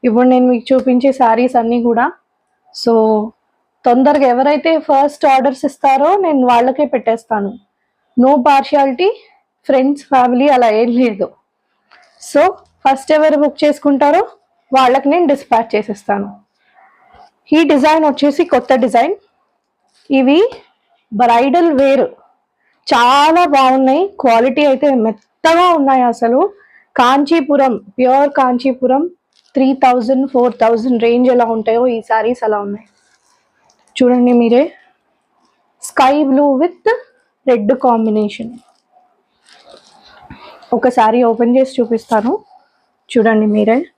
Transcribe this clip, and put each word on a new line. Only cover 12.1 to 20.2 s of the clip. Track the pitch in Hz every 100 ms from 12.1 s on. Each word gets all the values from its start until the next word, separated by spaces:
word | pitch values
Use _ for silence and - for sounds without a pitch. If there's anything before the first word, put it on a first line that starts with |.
| _ -
So, | 285 349 370 _ _
ఫస్ట్ | 269 262 - 202
ఎవరు | 208 285
బుక్ | 294 -
చేసుకుంటారో | 294 294 285 277 285 330 453 - _ _ _ 262
వాళ్ళకి | 262 262 277
నేను | 285 254
డిస్పాచ్ | 277 - 226 226
చేసేస్తాను. | 208 214 202 - 202 202 202 _ _ _ _ _ _ _ - - _ _ 302
ఈ | 311
డిజైన్ | 294 294 311 311
వచ్చేసి | 285 294 285 339
కొత్త | 262 247 262
డిజైన్. | 240 233 277 415 _ _ _ _ _ _ _ _ _ 269